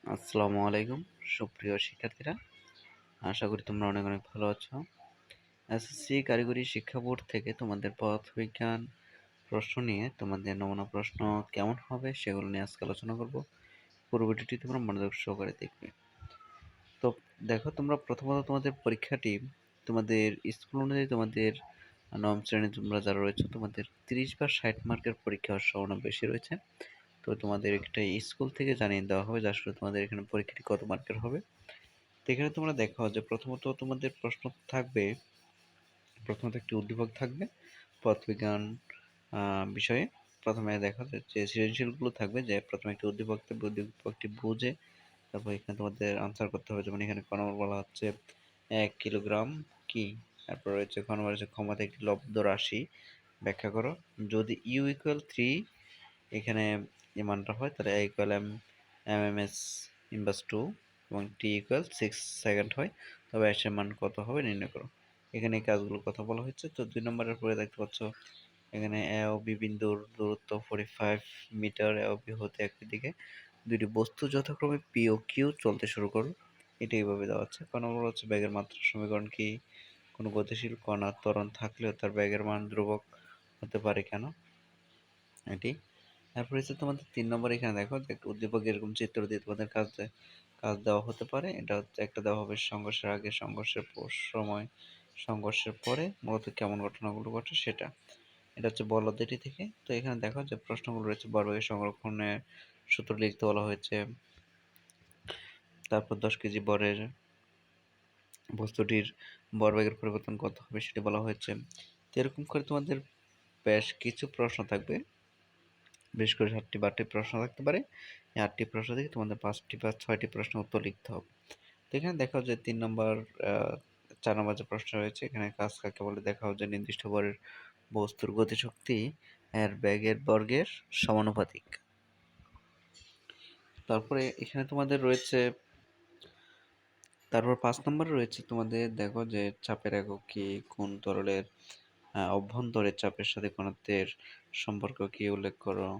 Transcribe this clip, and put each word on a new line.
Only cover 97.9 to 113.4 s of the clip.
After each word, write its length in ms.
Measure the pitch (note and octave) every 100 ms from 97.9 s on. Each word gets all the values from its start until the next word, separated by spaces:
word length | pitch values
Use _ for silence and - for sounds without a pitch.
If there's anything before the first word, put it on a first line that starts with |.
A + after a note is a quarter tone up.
| - - - _ _ _ -
এটা 100 | A2+
হচ্ছে 160 | A2+
বলদ 340 | G#2+ A2 G#2+ A2
এটি 160 | A#2 B2
থেকে। 260 | C3+ - G#3 -
তো 80 | -
এখানে 220 | A#2+ C3 A#2+
দেখো 180 | G#2+ B2+
যে 120 | C#3 A2+
প্রশ্নগুলো 500 | - A#2 - A2+ G#2+
রয়েছে, 200 | G#2+ A2+
ভরবেগের 340 | A2 G#2 G#2
সংরক্ষণের 760 | A2 G#2 G#2 G#2 A2 G#2+ G#2 G#2 - - - _ -
সূত্র 240 | - A2 G#2+
লিখতে 280 | A2 G2+ G#2+
বলা 160 | G#2
হয়েছে। 340 | G#2 G2+ - G#2+ G#2 A#2+ _ - _ _ _ - _ _ _ _ - - - - _ _ -
তারপর 260 | G#2+ G#2+ G#2
দশ 180 | A2 G#2+
কেজি 220 | G#2+ G#2
ভরের 400 | G#2 G#2 G#2 G#2 A2+ - _ _ _ _ _ _ _ _ _ _ _ - - G#2+
বস্তুটির 500 | G#2+ - G#2 A2 G2+ - - - _ G#2+
ভরবেগের 400 | G#2+ G#2+ G#2+ A2
পরিবর্তন 380 | A2 G#2+ - G#2+
কত 180 | A#2 -
হবে 200 | - G#2+
সেটি 180 | - -
বলা 200 | G#2 G#2
হয়েছে। 320 | A2 G#2+ - G#2+ C3 - - _ _
তো 80 | -
এরকম 220 | C3 C3+
করে 200 | D3 D3+
তোমাদের 340 | C#3+ D3 C#3+ C3+ - _ _ _